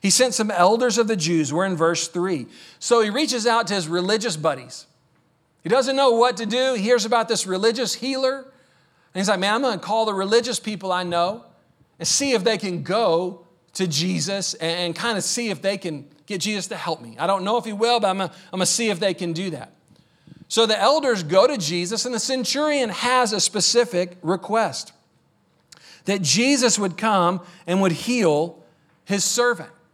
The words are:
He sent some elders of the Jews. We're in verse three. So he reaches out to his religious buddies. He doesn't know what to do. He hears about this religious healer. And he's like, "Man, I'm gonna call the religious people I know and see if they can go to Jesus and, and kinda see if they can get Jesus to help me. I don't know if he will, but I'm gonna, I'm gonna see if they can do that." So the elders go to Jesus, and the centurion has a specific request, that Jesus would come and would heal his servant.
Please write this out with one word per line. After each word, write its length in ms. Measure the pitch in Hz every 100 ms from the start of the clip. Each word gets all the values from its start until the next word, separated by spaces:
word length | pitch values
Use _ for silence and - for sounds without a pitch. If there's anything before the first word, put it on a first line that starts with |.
He 100 | 196
sent 240 | - 254 -
some 160 | 214
elders 480 | 185 180 226 247 220
of 80 | 220
the 80 | 220
Jews. 360 | 160 170 147
We're 140 | 156 190
in 100 | 175
verse 320 | 165 165 -
three. 380 | 180 180 165 113 - - -
So 240 | - 233
he 80 | 214
reaches 380 | 220 302 247 220
out 180 | 233 196
to 60 |
his 140 | 196 156
religious 500 | 175 180 214 226 160
buddies. 480 | 156 135 120 - - _ _ _ _ _ _ _
He 60 | 170
doesn't 260 | 240 262 269
know 160 | 277
what 260 | 233 247 185
to 80 | 226
do. 300 | 240 262 247
He 80 |
hears 220 | 202 247 214
about 220 | 240 226
this 200 | 220 185
religious 480 | 185 220 233 233 -
healer. 400 | 254 262 262 269
And 840 | 262 _ _ _ _ _ _ 185
he's 100 | 196
like, 100 | 196
"Man, 160 | 196 220
I'm 60 |
gonna 160 | 254 196
call 260 | 160 220 220
the 80 |
religious 460 | 196 196 226 240 226
people 320 | - 208 190
I 100 | 180
know 420 | 180 170 175 226 - _ _ _ _ _
and 100 | 165
see 260 | - 277
if 100 | 240
they 160 | 196 214
can 240 | 196 175
go 640 | 139 202 220 165 180 185 - _ _
to 140 | - 185
Jesus 680 | 143 180 180 151 196 180
and, 260 | - 165 175
and 160 | 175 165
kinda 280 | 233 208
see 260 | - - 233
if 140 | 180
they 120 | 196 196
can 320 | 180 151 151 _ _
get 120 | 202
Jesus 280 | 180 208 -
to 80 | 202
help 240 | - -
me. 140 | 117 113
I 80 | 165
don't 180 | 196
know 140 | 185 233
if 80 | 226
he 80 |
will, 260 | 202 233 240
but 100 | 208
I'm 100 | 190
gonna, 120 | 185 - -
I'm 60 | 185
gonna 80 | 180
see 240 | - 226
if 80 | 180
they 160 | 196 180
can 180 | 175
do 160 | 160 190
that." 220 | 143 113 _ _ _ _ _ - - -
So 180 | - 226
the 140 | 214
elders 440 | 208 311 285 214
go 240 | 156 180 240
to 100 | 277
Jesus, 480 | 151 175 175 220 247
and 80 |
the 60 | 233
centurion 680 | - 262 220 269 302 285 240
has 440 | 180 240 254 240
a 60 | 202
specific 760 | - 208 - 233 240 180 180 -
request, 720 | 156 185 - 220 202 127 - _ _ _ _ _ _ _ _ - - - -
that 160 | 202
Jesus 560 | 160 151 247 277 240 -
would 200 | 196 160
come 440 | 220 196 175 185 - - -
and 160 | 185
would 100 | 190
heal 720 | 156 - 247 185 147 170 - - _ _ _ -
his 180 | 202
servant. 460 | - - 240 208 139 - _